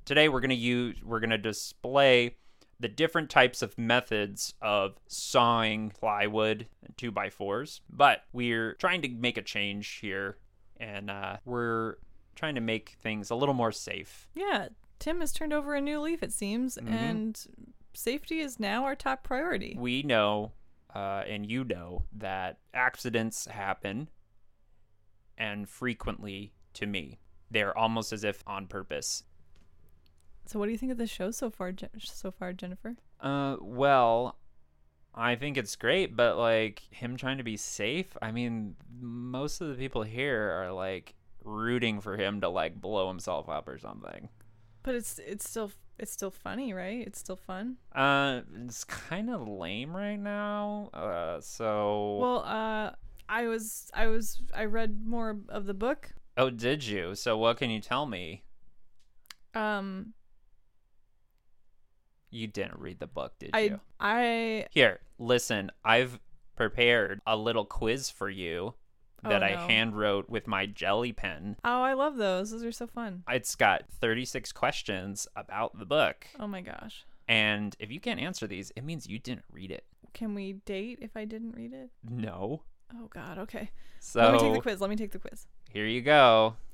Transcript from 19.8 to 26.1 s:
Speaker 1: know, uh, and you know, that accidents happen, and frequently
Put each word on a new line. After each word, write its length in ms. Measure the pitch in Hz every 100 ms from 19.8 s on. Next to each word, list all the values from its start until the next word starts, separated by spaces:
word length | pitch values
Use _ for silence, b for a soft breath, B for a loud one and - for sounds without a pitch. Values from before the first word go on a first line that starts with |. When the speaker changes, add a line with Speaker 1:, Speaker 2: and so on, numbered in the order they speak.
| 123 127
Speaker 1:
know, 500 | 143 113 104 104 107 - - - -
uh, 280 | 104 98 98 -
and 240 | 104 104
you 140 | 123
know, 400 | 127 90 85 90 -
that 460 | 104 101 95 92 - _
accidents 720 | 127 127 - 123 113 113 - -
happen, 640 | 107 98 95 101 107 151 - - - - _ _ - - _ _ - _ -
and 280 | 110 104 101
frequently 840 | - 127 113 -